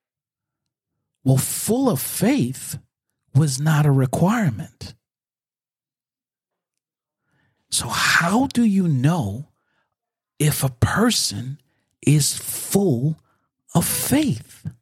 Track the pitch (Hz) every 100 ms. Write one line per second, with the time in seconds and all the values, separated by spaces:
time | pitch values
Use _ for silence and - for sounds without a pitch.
0 | _ _ _ _ _ _ _ _ _ _
1 | _ _ 131 131 - - - 247 262 143
2 | - - 208 277 123 - - - - _
3 | _ _ _ 135 156 131 156 151 147 135
4 | 127 - 175 233 170 98 - - - -
5 | _ _ _ _ _ _ _ _ _ _
6 | _ _ _ _ _ _ _ _ _ _
7 | _ _ _ _ _ _ - - - -
8 | - - 175 226 269 240 226 196 175 131
9 | 143 175 104 110 - _ _ _ _ _
10 | _ _ _ - 151 - 135 - - -
11 | 233 - - 202 127 143 _ _ _ _
12 | - 151 - - - - - 196 196 117
13 | 147 156 _ _ _ _ _ 175 175 -
14 | - 277 285 117 - - - -